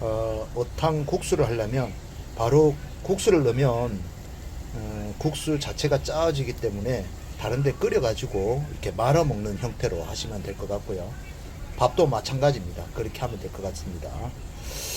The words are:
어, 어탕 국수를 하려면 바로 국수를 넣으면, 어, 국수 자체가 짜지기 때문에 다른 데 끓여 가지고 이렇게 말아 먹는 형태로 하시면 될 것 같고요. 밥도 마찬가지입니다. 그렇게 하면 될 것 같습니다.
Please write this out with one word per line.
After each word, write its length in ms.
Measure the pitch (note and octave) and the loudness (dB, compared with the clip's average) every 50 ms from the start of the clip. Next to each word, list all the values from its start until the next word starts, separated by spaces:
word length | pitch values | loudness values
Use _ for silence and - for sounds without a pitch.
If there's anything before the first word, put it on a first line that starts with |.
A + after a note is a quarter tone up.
어, 460 | A#2 A2 A2 A2 A2+ A2 A2 A2 G#2+ - - | -2 0 0 0 0 0 -2 -2 -4 -4 -2
어탕 500 | A#2+ B2 - - - D#3 D#3+ D#3 D3+ C#3+ | -2 -2 -2 -2 0 2 2 2 2 2
국수를 400 | D3+ E3 F#3 - - - - C3+ | 0 0 0 2 2 2 4 4
하려면 460 | A2 A#2+ A2+ G#2+ G#2 B2 C3+ B2 G#2 - - - - - - - - - | 4 2 0 0 0 0 0 0 -2 -4 -8 -12 -12 -12 -12 -12 -8 -2
바로 380 | - A2+ A#2+ C3+ D3+ D#3 D3+ C#3+ - - - - - - | 0 4 6 8 8 8 8 6 2 -4 -10 -10 -6 -2
국수를 400 | - G3 F#3+ - A3+ G3 D#3+ C3+ | 0 0 4 6 6 6 8 6
넣으면, 560 | A#2+ A2+ C3 C#3+ C3 A#2 A#2 B2 A#2+ G#2 F#2 F2 E2+ - - - - - - - - - - - - - | 6 4 6 4 4 4 4 2 0 -2 -4 -4 -6 -8 -10 -12 -12 -12 -12 -12 -10 -10 -10 -8 -8 -8
어, 380 | A2+ G#2+ G#2+ G#2+ G#2 G#2 G#2 G2+ | -6 -6 -6 -6 -6 -6 -6 -4
국수 420 | - - D#3 D3 - - D#3 D3+ C#3+ | -2 -2 -2 -2 -2 0 0 0 0
자체가 440 | - - - - - C#3+ C#3+ C3 - | -2 -4 -2 0 2 2 2 2 0
짜지기 500 | - C#3 D#3 E3 E3 D3+ C#3 C3 A#2+ A#2+ | 0 0 2 2 2 2 2 0 -2 -2
때문에 520 | - - A2+ G2+ G2+ G2+ B2 B2+ A2 F#2 - - - - - - - | -2 -2 -2 -2 -2 -2 0 0 -2 -2 -4 -8 -10 -10 -10 -8 -6
다른 240 | - G#2+ A#2 C3+ C#3 | -2 0 0 2 2
데 80 | C#3 - | 2 2
끓여 260 | - - A3+ A3+ G#3 | 2 0 2 2 4
가지고 640 | C#3 A2+ G#2+ - - C3 - G2 F#2+ G#2+ B2 C#3+ D3 D3 | 2 2 2 0 -2 -2 0 0 2 2 2 0 -2 -4
이렇게 200 | - - - G2+ | -6 -6 -4 -4
말아 320 | F2+ G2 A2+ B2+ C#3+ E3+ D#3+ | 0 2 4 6 6 6 6
먹는 340 | C#3+ A#2 G#2 G#2 G#2+ G2+ | 4 2 0 -2 -2 -2
형태로 460 | - B2 A#2 G#2+ - B2 A2 F#2 E2 D#2+ | -2 -4 -4 -2 -2 -2 0 0 -2 -4
하시면 400 | D#2+ - - - - G#2+ G2 E2 | -6 -6 -6 -6 -6 -6 -6 -6
될 140 | G2 G2 | -6 -6
것 120 | - G#2 F#2 | -6 -4 -4
같고요. 420 | G2+ G#2 - - G2+ F2+ F2+ G#2 C3 - - - - - - - - - - - - | -4 -4 -4 -4 -6 -6 -6 -6 -8 -10 -10 -10 -10 -10 -12 -12 -10 -10 -10 -8 2
밥도 300 | - B2+ B2+ - - E3+ | 2 2 4 6 4 4
마찬가지입니다. 800 | C#3+ A#2+ G#2+ - - C3 C3 C#3 D3 C#3 A2 F2+ F2 D#2+ F2 F2 - - | 4 4 2 0 -2 0 4 4 4 4 2 -2 -6 -8 -8 -8 -6 -6
그렇게 260 | - - - - - | -4 -4 -4 -4 -4
하면 180 | B2+ A#2 A2+ G2 | -4 -4 -4 -6
될 120 | G2 F#2+ | -8 -8
것 100 | - - F#2+ | -8 -6 -6
같습니다. 460 | F#2+ F2+ - - G2 F2+ E2 - - - - A#2 B2+ - - - - - - - - - - - - - | -6 -6 -6 -8 -8 -8 -8 -8 -8 -6 -6 -6 -6 -6 -8 -10 -10 -10 -10 -10 -8 -8 -8 -6 -6 -6